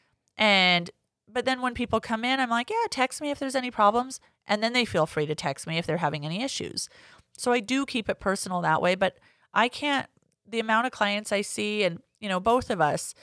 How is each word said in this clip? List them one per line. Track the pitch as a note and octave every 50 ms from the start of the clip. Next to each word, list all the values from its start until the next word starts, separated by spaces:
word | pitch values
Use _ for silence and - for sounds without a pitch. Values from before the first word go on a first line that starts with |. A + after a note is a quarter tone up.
| _ _ _ _ _ _ _
And, | - G#3+ G#3 G3+ F#3+ F#3 F3+ F3 F3 E3+ - - _ _ _ _ _ _ _
but | G#3+ B3 A#3+
then | B3+ C4 B3
when | B3+ B3 A#3+
people | B3 B3 - A3+ A3
come | - - A3+ A3 A#3
in, | B3 C4+ C4+
I'm | C4 A#3
like, | A#3 A#3 A#3+ -
"Yeah, | G#4+ A#4 A#4 G4+
text | - C4+ B3+ C4+ - -
me | D#4 C#4+
if | C#4+ -
there's | C#4 C4+ B3+
any | C4+ B3 A#3+
problems." | - - G#3 G3+ A3 A#3+ B3+ C4 - - _ _ _ _ _
And | - G#3 G#3+
then | A3 A#3
they | A#3+ B3 A#3
feel | - - E3+ D#3
free | - - D#3 D3+
to | D3+ D3+
text | - - D3+ C#3 - -
me | E3 E3 E3
if | E3+
they're | - D#3 E3+
having | E3+ D3 D#3+ D3+ C#3+
any | D#3 E3 G3+
issues. | B3+ C4+ - - - - - - - - - - - - - - _ _ _
So | - - B3
I | A#3+ A#3+
do | G#3 G#3 C4 C4+ C#4
keep | - - A#3 G#3 -
it | F#3+ -
personal | - G3+ F#3+ - - F#3+ F#3 F3
that | E3+ D#3 D#3+ -
way, | - F3+ F#3+
but | F#3 F#3+ F3+ - _ _ _ _ _ _ _
I | - G3+ A3+ B3+
can't, | - - D4 D4 C#4 C4 - - _ _ _ _ _ _ _
the | G3 A3 A3+
amount | A3 A3 A3 A3+ A#3+
of | B3+
clients | - - G#3+ G3+ G3+ G#3 G#3+ -
I | G#3 G3
see | G3+ - - - G#3 G#3 G#3+ G#3 G3+
and, | F3 E3+ - - _ _ _
you | G#3+ G3+
know, | F#3 F3+
both | F#3+ A3+ A#3+ B3+ B3 -
of | A3+ F3
us, | D#3 D3 C3+ - - - - -